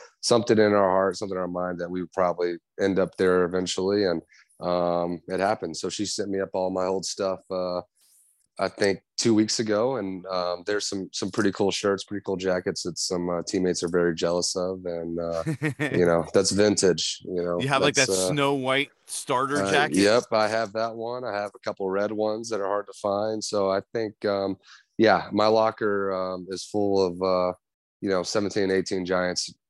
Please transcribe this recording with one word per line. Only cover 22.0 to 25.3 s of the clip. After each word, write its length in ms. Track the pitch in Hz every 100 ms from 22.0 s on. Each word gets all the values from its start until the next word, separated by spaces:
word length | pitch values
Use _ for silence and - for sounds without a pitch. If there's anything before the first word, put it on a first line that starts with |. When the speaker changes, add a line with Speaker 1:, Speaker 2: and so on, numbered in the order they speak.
| 104
Speaker 1:
ones 380 | 107 107 110 117
that 140 | 107
are 40 | 98
hard 200 | 101 101
to 80 |
find. 500 | - 104 101 110 110
So 260 | - 104 95
I 120 | 95 -
think, 320 | 117 107 -
um, 320 | 104 98 98 95 _ - _ -
yeah, 320 | 110 90 -